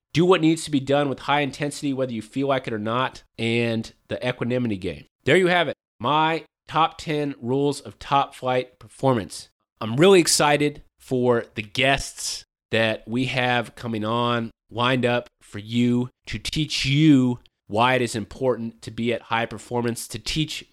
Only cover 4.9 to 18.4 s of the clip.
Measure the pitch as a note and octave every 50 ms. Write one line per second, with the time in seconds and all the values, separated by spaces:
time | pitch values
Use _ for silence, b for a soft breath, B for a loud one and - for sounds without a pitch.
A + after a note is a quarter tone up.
4.9 | D#2 D2 - _ _ _ _ - C#3+ F#3 F#3+ E3+ F3+ F3 E3+ C#3+ A2+ - _ _
5.9 | _ _ A2+ A#2+ D3 D#3 D#3 D#3+ E3 D#3+ D3+ _ _ _ _ - - D3+ D#3+ D#3+
6.9 | - - - E3 D#3 D3 D3 C#3+ C3+ - A#2 A#2 B2+ C#3 C#3+ C#3+ C3+ - - A2
7.9 | - _ - - C#3+ C#3 C3+ C3 - - - B2+ B2+ B2+ B2+ - _ _ - G#2+
8.9 | - - - C3+ B2+ A#2 F2+ - - - - - _ _ _ _ _ _ A2+ A2
9.9 | A2+ B2 D#3+ G3 G3 F#3 D#3+ - - - D#3+ D3 D3 D3 D3 D3 D3 - - _
10.9 | _ _ - - C3+ B2+ B2 B2 A#2+ A#2 G#2+ - _ - A2 G#2+ _ - B2+ C3+
11.9 | C#3 C#3 - - - - - - - - - _ _ _ _ _ - A2 A2+ A2
12.9 | A2 - - G#2+ A2 B2 C3 B2+ B2 C3 B2 B2 B2 A#2+ A#2 A2 - - - A#2+
13.9 | A2+ A2 G#2 G#2+ A2+ A#2+ A#2+ A#2+ A#2+ A#2 A2+ A2 - _ _ _ - B2 A#2+ B2
14.9 | C3+ B2+ A#2+ A#2+ A#2+ B2 A#2+ - _ _ _ - - G#2 G2+ A2 A#2 A#2+ A#2+ A#2+
15.9 | B2 B2 B2 B2+ - _ _ - - A2 - - - D#3 D#3 D3+ - - - C3
16.9 | C#3 C#3+ D#3 D#3+ D3 C3 B2+ B2 B2 A#2+ - _ _ _ _ _ G2+ G#2+ A#2 B2+
17.9 | B2+ B2+ B2 A2+ - A2+ G2+ - - -